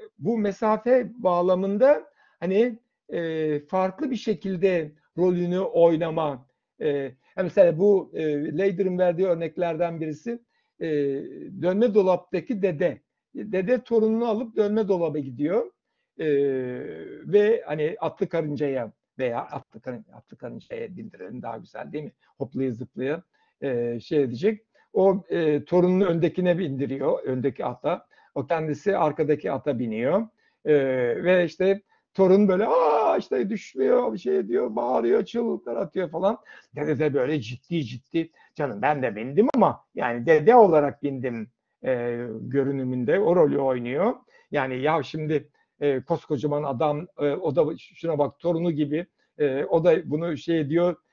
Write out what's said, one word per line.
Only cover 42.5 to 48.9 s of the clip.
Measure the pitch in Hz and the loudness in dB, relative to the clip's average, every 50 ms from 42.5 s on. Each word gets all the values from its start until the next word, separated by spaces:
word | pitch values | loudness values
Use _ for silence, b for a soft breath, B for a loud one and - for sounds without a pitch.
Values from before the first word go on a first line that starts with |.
| 127 139 135 135 139 135 131 127 127 127 123 123 156 196 | 0 0 0 0 0 -2 -2 -4 -2 -2 0 2 2 2
o | 208 165 175 | 4 4 4
rolü | 180 160 143 139 143 | 6 4 4 4 2
oynuyor. | 139 135 127 123 120 120 127 151 190 226 262 - _ b b b b b | 0 0 0 -2 -2 -4 -2 0 0 0 -2 -4 _ b b b b b
Yani, | 151 147 131 131 127 127 | -2 -2 -2 -2 -4 -2
"Ya | 131 151 160 160 | 0 0 0 0
şimdi, | 131 - - 160 156 151 156 143 147 _ _ _ _ _ _ - | -2 -4 -8 -6 -4 -2 -2 -2 -4 _ _ _ _ _ _ -2
e, | 147 143 135 131 | 0 0 0 0
koskocaman | 127 - 170 147 - - 151 127 143 147 147 147 | -2 -4 -4 -4 -4 -4 -4 -2 -2 -2 -2 -2
adam, | 147 143 135 117 160 151 147 147 175 - _ - | -4 -4 -2 -2 0 0 0 -2 -6 -10 _ -4
e, | 143 | -2
o | 143 139 - - 160 131 | -2 -2 -2 -4 -2 0
da | 175 156 147 175 - | 2 0 0 -2 -8
şuna | - - - - - 165 156 147 | -12 -20 -16 -8 -6 -4 0 0
bak | 147 131 - _ | -2 -2 -4 _
torunu | - 170 170 160 170 175 | -2 -2 -2 0 0 0
gibi, | 160 143 156 143 | 0 0 -2 -2